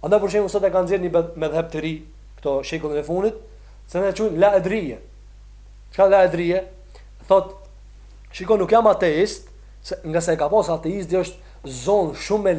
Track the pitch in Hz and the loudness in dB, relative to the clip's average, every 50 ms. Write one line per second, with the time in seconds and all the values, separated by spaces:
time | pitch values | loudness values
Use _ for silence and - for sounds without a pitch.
0 | - 156 196 214 190 196 175 208 208 190 196 202 196 196 170 185 180 170 196 196 | 0 2 2 2 2 2 0 0 -2 0 -2 0 0 2 2 2 0 0 -2 -2
1 | 180 180 160 170 165 170 170 165 160 156 151 160 165 165 - 156 156 160 160 156 | -2 0 0 0 -2 -2 -6 -6 -6 -4 -2 -2 -4 -4 -6 -6 -6 -6 -8 -8
2 | 156 - - - - - - - - 147 139 135 135 - - 160 156 151 147 147 | -12 -18 -20 -20 -20 -20 -20 -8 -4 -2 -2 -2 -4 -4 -8 -6 -6 -4 -4 -4
3 | 143 143 170 180 196 220 214 - - - - - - - - - - - - 175 | -4 -4 -4 0 0 -2 -2 -4 -18 -20 -20 -20 -20 -20 -20 -20 -20 -8 -4 -2
4 | 190 196 185 160 214 220 170 160 185 202 202 190 170 - 202 220 185 139 117 107 | -2 -2 -2 -2 -2 -2 2 4 4 4 4 4 0 0 -4 -4 -4 -6 -10 -12
5 | - - - - - - - - - - - - - - - - - - - - | -16 -20 -20 -20 -20 -20 -20 -20 -20 -20 -20 -20 -20 -20 -20 -20 -20 -18 0 2
6 | 190 196 196 202 185 185 160 170 175 170 175 190 185 - - - - - - - | 4 6 6 6 6 4 2 0 -2 0 -2 -2 -4 -6 -16 -20 -20 -20 -20 -20
7 | - - - - - - 190 196 190 190 - - - - - - - - - - | -20 -20 -20 -20 0 2 2 2 2 0 -12 -20 -20 -20 -20 -20 -20 -20 -20 -20
8 | - - - - - - - - 185 180 220 208 185 170 214 226 233 220 190 - | -20 -20 -20 -20 -20 -20 -16 -14 -2 0 2 2 2 4 4 4 6 6 4 4
9 | 196 170 151 156 190 214 - - - - - - - - - - - - 185 180 | 2 0 2 2 0 0 0 -6 -8 -12 -20 -20 -20 -20 -20 -20 -12 -12 -12 -10
10 | - 160 156 170 165 175 160 156 151 147 190 220 190 160 170 156 160 160 185 202 | -10 -4 -4 -2 0 0 0 0 0 2 2 2 2 2 -2 -4 -4 -6 -6 -6
11 | 190 151 170 185 180 180 - - - - - - - 143 131 123 120 160 202 208 | -6 -2 -2 -2 -2 -2 -8 -18 -20 -20 -20 -18 -14 -12 -12 -8 -2 0 2 2
12 | 185 156 139 - - - 202 214 202 196 175 | 2 0 -4 -8 -6 -4 -4 0 0 0 0